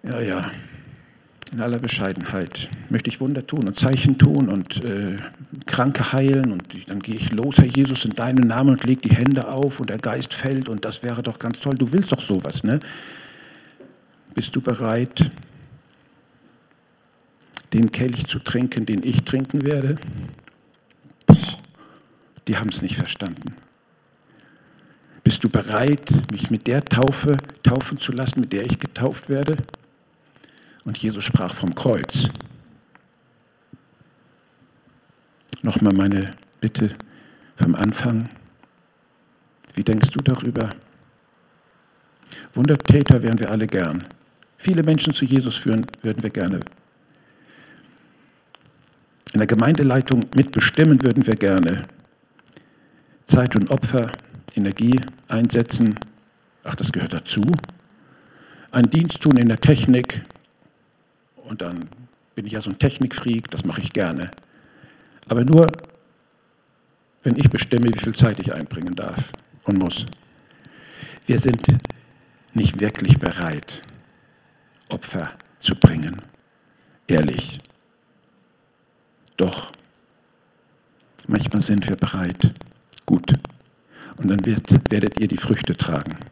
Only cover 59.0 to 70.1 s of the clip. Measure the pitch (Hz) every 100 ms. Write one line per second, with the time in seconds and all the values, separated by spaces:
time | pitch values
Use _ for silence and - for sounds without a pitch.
59 | 165 - 156 131 120 113 - 127 - 127
60 | 123 - - - _ _ _ _ _ _
61 | _ _ _ _ - 110 90 87 80 -
62 | 123 _ _ - 104 107 101 95 139 -
63 | 131 - - 117 - - 87 80 - 110
64 | 92 76 82 - _ _ _ _ - _
65 | _ - - 117 123 160 160 - - -
66 | _ _ _ _ _ _ _ _ _ _
67 | _ _ 135 120 143 - - 120 120 110
68 | - 110 113 101 92 80 78 - 90 92
69 | - 92 - - _ - - 101 90 -
70 | -